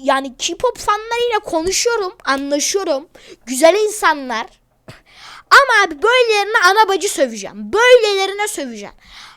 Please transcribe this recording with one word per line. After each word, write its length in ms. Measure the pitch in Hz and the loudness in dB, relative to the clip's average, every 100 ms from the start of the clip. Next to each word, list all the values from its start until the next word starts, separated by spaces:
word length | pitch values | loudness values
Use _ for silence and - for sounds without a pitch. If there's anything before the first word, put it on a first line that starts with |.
yani 340 | 262 269 269 - | -2 -2 -2 -8
K-pop 400 | - 339 494 453 | -8 -4 -4 -2
fanlarıyla 640 | - 415 453 466 480 427 | -4 -4 -4 -4 -2 -2
konuşuyorum, 720 | 415 339 339 381 480 466 370 - - | -4 -4 -2 -2 -2 -2 -4 -6 -4
anlaşıyorum. 840 | 269 277 294 - 392 349 269 320 - - - - | -4 -2 -2 -2 -4 -2 -4 -6 -20 -20 -18 -10
Güzel 300 | 254 320 392 | 2 4 4
insanlar. 680 | 427 392 370 302 254 226 - _ _ _ - - _ - - - - | 0 0 0 0 -4 -8 -8 _ _ _ -20 -20 _ -20 -20 -20 4
Ama 360 | 440 539 440 381 | 4 6 2 0
abi 160 | 294 | 0
böylelerine 560 | 392 508 480 415 403 453 359 | 2 2 2 0 0 2 2
ana 220 | 415 403 | 4 2
bacı 220 | 381 392 | 0 -4
söveceğim. 640 | - 262 220 196 196 214 | -2 -4 -4 -14 -14 -4
Böylelerine 720 | 392 494 494 427 392 381 403 415 | 2 6 6 6 0 -2 -4 -6
söveceğim. 460 | - 269 220 196 - - - - | -6 -10 -12 -18 -20 -20 -20 -20